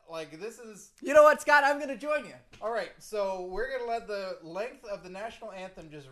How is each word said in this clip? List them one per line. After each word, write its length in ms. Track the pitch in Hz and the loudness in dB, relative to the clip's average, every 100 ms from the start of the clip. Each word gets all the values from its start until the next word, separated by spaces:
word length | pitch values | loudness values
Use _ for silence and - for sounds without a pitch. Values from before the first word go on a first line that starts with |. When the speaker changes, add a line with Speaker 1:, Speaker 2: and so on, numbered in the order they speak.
| - | -12
Speaker 1:
like, 300 | 165 156 156 | -10 -10 -10
this 180 | 214 233 | -12 -12
is 340 | 226 202 - _ | -16 -18 -20 _
Speaker 2:
You 120 | 269 | 6
know 80 | 302 | 10
what, 160 | 302 294 | 10 8
Scott? 220 | - 294 | 6 6
I'm 160 | 277 285 | 6 2
gonna 160 | 294 240 | -2 -6
join 300 | 294 302 196 | -2 -4 -4
you. 80 | 123 _ - | -16 _ -8
Speaker 1:
All 120 | 214 | -4
right, 180 | 226 175 - | -4 -6 -12
so 500 | - 214 196 190 180 | -8 -4 -2 -4 -6
we're 200 | 185 262 262 | -6 -4 -4
gonna 120 | 240 | -4
let 180 | 233 202 | -4 -4
the 320 | 202 190 175 | -6 -6 -10
length 420 | 160 175 240 269 226 | -10 -8 -8 -10 -10
of 180 | 196 | -10
the 60 | 180 | -10
national 420 | 190 220 226 220 | -10 -10 -10 -14
anthem 380 | 190 185 185 160 | -12 -14 -14 -16
just 160 | 147 135 | -16 -16